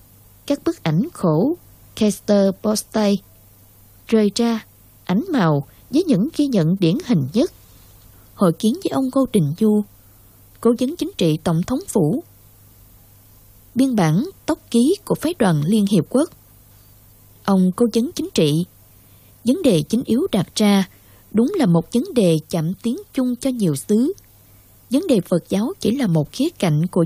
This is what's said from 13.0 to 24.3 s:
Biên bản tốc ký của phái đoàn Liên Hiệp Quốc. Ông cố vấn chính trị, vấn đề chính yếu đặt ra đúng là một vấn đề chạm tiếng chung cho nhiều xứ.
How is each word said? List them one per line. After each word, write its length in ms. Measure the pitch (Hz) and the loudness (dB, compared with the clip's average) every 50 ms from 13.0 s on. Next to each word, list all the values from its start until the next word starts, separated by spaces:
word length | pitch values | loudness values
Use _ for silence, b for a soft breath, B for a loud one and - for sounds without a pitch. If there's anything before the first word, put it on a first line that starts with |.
| - - - - - - - - - - - - - - - | -20 -20 -20 -20 -20 -20 -20 -20 -20 -20 -20 -20 -20 -10 -2
Biên 220 | 240 269 269 240 | 0 0 0 2
bản 280 | 214 170 156 151 196 294 392 - - - | 2 2 2 2 0 -2 -4 -8 -12 -6
tốc 120 | - 330 - - - | -6 -6 -6 -6 -2
ký 260 | - 233 240 302 403 - - | 0 2 4 2 2 0 -2
của 100 | - 175 | -4 -4
phái 200 | - - 311 359 - | -2 -2 -6 -2 0
đoàn 240 | 226 185 156 147 147 | 2 2 2 0 0
Liên 220 | 165 226 214 196 | 2 2 2 2
Hiệp 180 | 196 214 170 135 - | 2 2 0 0 2
Quốc. 200 | - 262 330 - - - - - - - - - - - - _ - - _ - - - - - - - - | 0 -2 -2 -2 -6 -20 -20 -20 -20 -20 -20 -20 -20 -20 -20 _ -20 -20 _ -20 -20 -20 -20 -20 -20 -10 -2
Ông 260 | 202 196 190 185 185 - | 0 0 2 2 0 2
cố 100 | - 240 220 - | 0 -2 0 0
vấn 180 | 226 233 339 | -2 -2 -2
chính 160 | - - 311 392 - | -6 -8 -8 -4 0
trị, 300 | - 165 143 147 165 180 - _ - _ b b b b b b b b b b b b | 0 2 2 2 0 -2 -6 _ -20 _ b b b b b b b b b b b b
vấn 180 | 226 277 392 | -2 -2 2
đề 200 | 349 262 185 151 | 2 2 2 2
chính 200 | 147 - - 240 - | 0 0 -2 -4 -2
yếu 220 | - 220 254 370 - | 0 -2 0 0 0
đặt 220 | - 190 - - - | -2 -2 -2 -2 -2
ra 340 | - 208 202 202 196 185 b b b b b b b b b | 0 2 4 4 2 0 b b b b b b b b b
đúng 200 | - 208 240 311 415 | 0 0 0 0 0
là 100 | 359 254 | 0 2
một 260 | 180 165 165 - - | 2 2 2 0 0
vấn 120 | - 233 330 403 302 | -4 -4 -4 0 0
đề 240 | 247 190 170 160 151 - - | 2 2 2 2 0 -2 -4
chạm 220 | - 165 156 170 190 - | -6 -4 -4 -4 -6 -6
tiếng 160 | - 226 254 392 415 _ - | -6 -6 -6 -6 -10 _ -6
chung 220 | 269 254 247 247 | -4 -2 -2 -4
cho 140 | 240 - 269 | -4 -4 -4
nhiều 260 | 254 233 196 165 143 | -2 0 -2 -2 -2
xứ. 360 | 135 - - 208 220 254 330 403 - - _ | -4 -2 0 0 0 2 0 -4 -6 -12 _